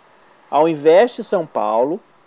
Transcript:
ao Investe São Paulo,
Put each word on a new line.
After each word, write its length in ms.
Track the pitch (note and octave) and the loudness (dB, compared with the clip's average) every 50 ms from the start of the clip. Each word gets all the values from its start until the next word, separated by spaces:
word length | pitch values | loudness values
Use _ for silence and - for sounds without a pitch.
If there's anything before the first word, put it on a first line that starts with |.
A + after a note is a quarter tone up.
| _ _ _ _ _ _ _ _ _ - | _ _ _ _ _ _ _ _ _ -4
ao 160 | - C#3+ D#3 | 0 0 0
Investe 560 | E3+ D#3+ D3 C#3+ D#3 D#3+ F#3 A#3 B3 - - G#3+ | 0 -2 0 2 4 4 4 4 2 -2 -10 -10
São 220 | - A3+ G#3+ - | -6 -4 -6 -6
Paulo, 560 | D3 - A#2+ G#2+ G#2+ G#2+ A2+ B2+ C#3+ E3+ A3 _ _ _ _ _ | -4 -6 -6 -4 -2 0 -2 -2 -2 -4 -8 _ _ _ _ _